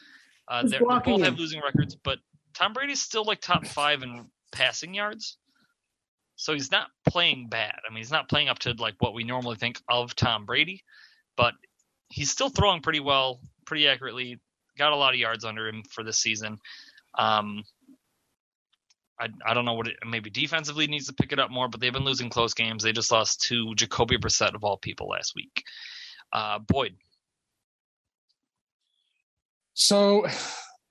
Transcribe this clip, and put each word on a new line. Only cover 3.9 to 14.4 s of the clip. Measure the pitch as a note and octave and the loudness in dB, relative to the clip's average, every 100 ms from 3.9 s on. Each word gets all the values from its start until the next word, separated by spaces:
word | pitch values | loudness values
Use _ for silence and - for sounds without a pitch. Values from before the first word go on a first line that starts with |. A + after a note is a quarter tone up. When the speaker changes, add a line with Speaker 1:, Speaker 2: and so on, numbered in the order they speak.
| D3 | 2
Speaker 1:
in | B2+ A#2+ A2+ _ _ | -2 -12 -16 _ _
passing | - B2+ - D#3+ | 0 0 0 -6
yards. | G3 G#3 A3 - - _ _ _ _ _ _ _ _ _ - | -6 -6 -6 -12 -16 _ _ _ _ _ _ _ _ _ -10
So | - | -4
he's | D3 C3+ | -4 0
not | G3+ - _ - | 0 -2 _ 2
playing | F3 E3+ C3 A#2+ | 4 4 2 -2
bad. | A2+ G#2+ - A2 | -2 -2 -4 -10
I | |
mean, | A2 | -10
he's | A2+ | -2
not | D#3 - | -2 2
playing | D3 C#3+ | 2 2
up | B2+ | 0
to, | B2 A2+ | -2 -2
like, | A2+ - | -4 0
what | A#2+ | 0
we | A2+ | 0
normally | A#2 B2+ B2 A2+ | -4 -4 -4 -4
think | A#2+ A#2+ - | -4 -4 0
of | A#2+ B2 - | 0 0 0
Tom | B2 A2 G#2 | 0 0 0
Brady, | B2+ D#3+ F#3+ _ - - _ _ - | 0 0 -2 _ -20 -20 _ _ 2
but | A#2+ - _ _ _ _ _ | 2 0 _ _ _ _ _
he's | - C#3+ | -6 -4
still | - C4+ | 0 0
throwing | - G3+ F3 | 2 2 2
pretty | D3+ D3+ | 0 -2
well, | C#3 C3+ C3 B2+ - _ - | 2 2 2 -4 -14 _ -6
pretty | D#3 D3 | 2 2
accurately. | C3 C3 A#2+ B2 A#2+ | 2 -2 -8 -8 -10